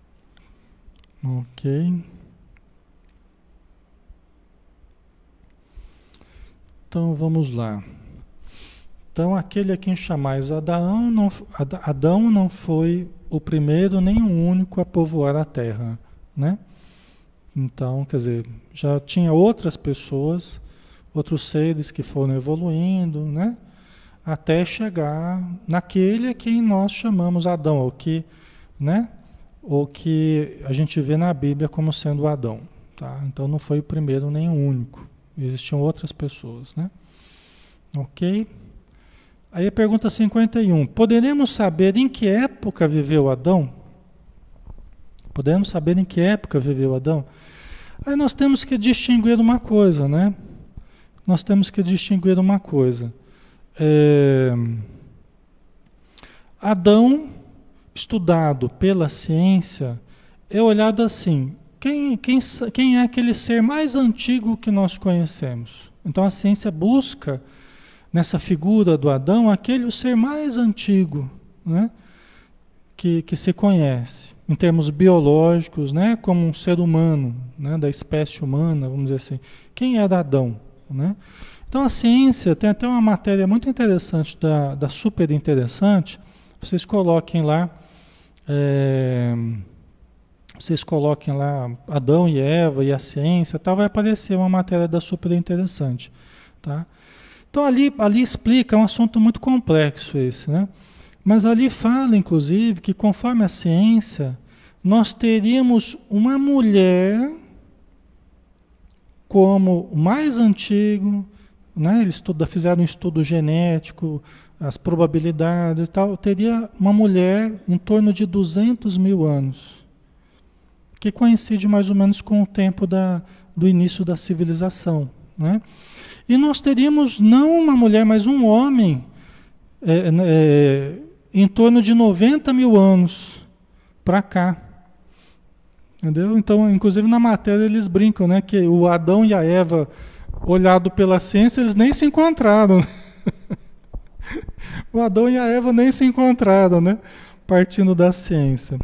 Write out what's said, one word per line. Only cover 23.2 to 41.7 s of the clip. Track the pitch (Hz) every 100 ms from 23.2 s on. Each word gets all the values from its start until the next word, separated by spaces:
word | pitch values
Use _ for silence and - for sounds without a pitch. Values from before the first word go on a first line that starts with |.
né? | 151 147 208 240 - - - - - -
Até | - 156 - 160
chegar | 175 - 214 175 147 156 170 185 180 175 -
naquele | 170 175 196 185 220 247
a |
quem | 247 233 233
nós | 226 196 202
chamamos | - 226 196 175 175 175
Adão, | 175 151 147 127
o |
que, | 127 - 160 160 - - - - -
né? | 147 190 233 - - - - _
O | 254 143 143
que | - 165 156 156 156 147 -
a | 135
gente | 135 156 160
vê | 135 151
na | 175
Bíblia | 151 143 143 151
como | - 156
sendo | - 151 147 151
Adão, | 147 117 110 - - - -
tá? | 127 131 139
Então, | 135 139
não | 151
foi | - 147
o |
primeiro | 147 156 147 135 143
nem | 151 170
o |
único. | 156 139 131 120 - - _ _ -
Existiam | 131 127 - 147
outras | 147 156 156
pessoas, | - 147 - 117 117 127 -
né? | 180 - _ _ _ _ _ _ _ _ _ 147
OK? | 131 - 180 202 220 - - - _ _ _ _ _ _ _ 175
Aí | 190
a |
pergunta | 202 214 220 220
cinquenta | - 214 226 226 233
e | 208
um. | 165
Poderemos | 135 - 220 233 254 294 262
saber | - 202